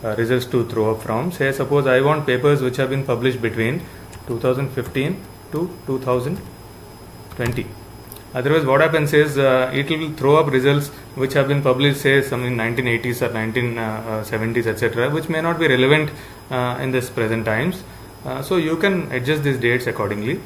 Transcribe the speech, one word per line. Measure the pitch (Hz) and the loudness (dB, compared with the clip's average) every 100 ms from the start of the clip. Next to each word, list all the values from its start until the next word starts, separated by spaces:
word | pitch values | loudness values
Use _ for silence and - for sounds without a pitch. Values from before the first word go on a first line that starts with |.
uh, | 113 107 | -4 -2
results | 117 127 123 | 2 0 0
to | 127 117 | -2 0
throw | 110 110 | 0 0
up | 110 | 0
from. | - 113 165 | -2 -2 -2
Say | 175 135 | 0 -2
suppose | 135 127 143 135 | 0 0 2 4
I | 127 | 4
want | 139 156 147 | 4 2 2
papers | 127 143 143 | 2 4 4
which | 127 123 | 2 0
have | 131 | 0
been | 135 | 0
published | 135 117 127 117 | 0 0 2 0
between | 113 107 113 160 - - - - - | -2 0 0 -2 -6 -16 -18 -18 -8
two | 117 | -2
thousand | 127 127 139 | 0 0 -2
fifteen | - 117 135 143 190 - - - | -4 -4 -2 -2 -4 -10 -18 -8
to | 147 175 - - | -6 -6 -8 -6
two | 131 | -4
thousand | 127 127 127 190 - - - - - - - - - | 0 0 0 -6 -10 -18 -20 -20 -20 -20 -20 -20 -18
twenty. | - 123 123 - - - - - - - 127 | -6 -4 -4 -6 -12 -18 -20 -18 -18 -10 -4
Otherwise | 127 156 | 0 2
what | 127 135 | 4 4
happens | 160 156 147 | 4 2 4
is, | 147 151 139 | 4 4 4
uh, | 135 131 127 | 4 4 2
it | 135 143 | 0 -2
will | 160 160 | -2 -4
throw | 151 139 151 | 0 4 4
up | 147 | 6
results | 131 135 143 143 - - - | 4 4 2 0 -10 -14 -4
which | 131 | 0
have | 143 135 | 2 2
been | 143 | 2
published, | 143 127 143 143 | 2 4 2 2
say, | 135 135 | 4 4
some | 135 123 123 | 2 -2 -2
in | 120 | -2
nineteen | 113 120 127 | -2 0 0
eighties | 117 123 120 | 0 0 -2
or | 120 | -2
nineteen, | 110 110 113 120 117 | -2 -2 0 -2 -2
uh, | |
uh, | 110 110 113 110 | -4 -4 -4 -6
seventies, | 104 113 110 117 113 | -4 -2 0 0 0
et | 101 | 0
cetera, | 113 113 131 | 0 0 0
which | 151 156 | 0 -2
may | 160 | -2
not | 165 165 | 0 2
be | 160 | 2
relevant, | 127 131 151 151 - - - - | 4 6 4 2 -6 -16 -18 -6
uh, | 127 123 127 | -2 -2 -2
in | 135 | -2
this | 127 127 | -2 -2
present | - 113 113 | -2 0 0
times. | 110 110 160 185 - - - - | 0 0 0 -4 -12 -18 -18 -12
Uh, | 127 131 | -8 -8
so | 139 185 | 0 0
you | 156 165 | 0 0
can | 202 185 156 | 0 0 -2
adjust | 127 123 156 | -4 0 0
these | 143 127 | 2 2
dates | 120 123 123 | 2 2 0
accordingly. | 110 101 104 107 147 | -2 -2 -2 -2 -4